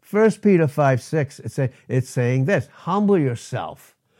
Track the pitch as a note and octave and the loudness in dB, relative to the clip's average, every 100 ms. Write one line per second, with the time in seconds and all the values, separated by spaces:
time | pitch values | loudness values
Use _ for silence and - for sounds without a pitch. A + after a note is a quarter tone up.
0 | _ G3+ A3 - G#3 F3+ D#3 - C#3+ B2+ | _ 2 2 2 2 4 2 2 2 0
1 | - D#3 C#3 - A#2+ - C3 - - B2+ | -2 -4 -4 -8 -10 -4 -6 -6 -4 -4
2 | A#2+ - A#2+ C3 C3+ F3+ - - - G3 | -2 -2 0 0 0 -2 -4 -12 -4 0
3 | G#3 G3 C3+ A2+ - A2+ E2 - - _ | 2 2 0 -4 -8 -10 -10 -14 -20 _
4 | _ | _